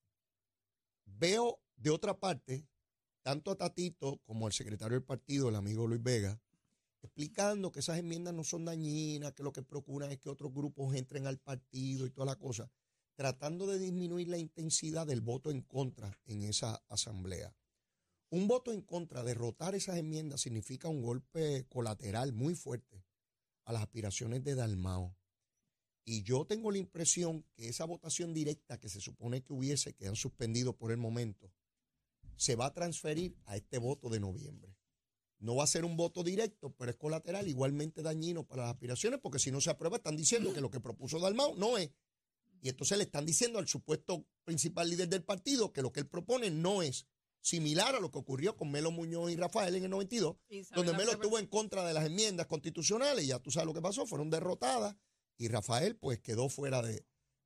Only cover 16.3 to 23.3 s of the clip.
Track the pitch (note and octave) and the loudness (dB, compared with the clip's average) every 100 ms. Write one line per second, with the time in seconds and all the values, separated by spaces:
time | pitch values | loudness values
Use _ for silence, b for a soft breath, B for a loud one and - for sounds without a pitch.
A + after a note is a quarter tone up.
16.3 | G#2+ G#2 G#2+ A#2 G#2+ - G#2 - G2 F#2 | -6 -2 -2 -2 -6 -6 -4 -4 -4 -6
17.3 | F2 E2+ - _ _ _ _ _ _ - | -8 -8 -14 _ _ _ _ _ _ -4
18.3 | E3+ G3+ B3 B3 G#3+ - F3 E3 C3 A#2+ | 0 4 4 2 -6 -4 -6 -6 -4 -2
19.3 | A2+ A#2 - E3 G3 F#3+ F3 D#3 D#3 D#3 | 0 -2 -2 -2 -2 -2 -2 -2 -2 -4
20.3 | C#3 C3+ A2+ - C3 E3 D3+ A#2+ B2 - | -4 -2 -2 -4 -6 -4 -2 0 -2 -4
21.3 | E3 D#3 C3+ B2+ B2+ A2+ G#2 G#2 G#2+ C#3 | -2 0 0 -2 -4 -2 -2 -4 -2 0
22.3 | A2 C#3 F3+ - B2 - G2 - _ _ | 0 0 0 -4 -8 -8 -20 -20 _ _